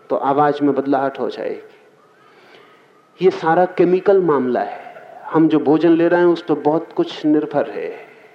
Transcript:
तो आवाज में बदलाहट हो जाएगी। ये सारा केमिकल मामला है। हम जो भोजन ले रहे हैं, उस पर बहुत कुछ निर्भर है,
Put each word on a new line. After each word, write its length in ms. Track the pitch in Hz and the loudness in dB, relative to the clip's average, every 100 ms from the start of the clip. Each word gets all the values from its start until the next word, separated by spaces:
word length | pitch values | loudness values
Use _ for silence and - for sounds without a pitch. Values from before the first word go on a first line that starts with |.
| - | -8
तो 60 | 135 | -4
आवाज 440 | 135 139 147 143 | -2 0 0 2
में 120 | 143 | 0
बदलाहट 440 | 131 135 139 135 131 | 0 -2 -2 -4 -6
हो 80 | 120 | -8
जाएगी। 460 | - - 104 - - _ _ _ _ _ _ - - - _ _ _ _ - | -6 -10 -10 -14 -20 _ _ _ _ _ _ -20 -20 -20 _ _ _ _ -2
ये 100 | 180 | 0
सारा 340 | - 165 170 180 | 0 0 2 2
केमिकल 520 | - 175 185 202 196 | 2 2 2 4 4
मामला 380 | 170 139 127 113 | 4 0 0 -2
है। 600 | 101 - - - - - - | -4 -8 -16 -20 -20 -20 -4
हम 200 | 160 160 | 2 4
जो 100 | 147 | 2
भोजन 340 | 131 156 170 | 2 2 4
ले 160 | 165 165 | 4 2
रहे 120 | 175 | 2
हैं, 60 | 175 | 2
उस 160 | 170 | 0
पर 120 | - | -2
बहुत 380 | 147 147 160 160 | -2 0 -2 -2
कुछ 320 | - 170 - 151 | -6 -6 -4 0
निर्भर 440 | 151 156 143 - | 0 0 -4 -4
है, 220 | 101 85 - - - - | -6 -10 -12 -18 -20 -20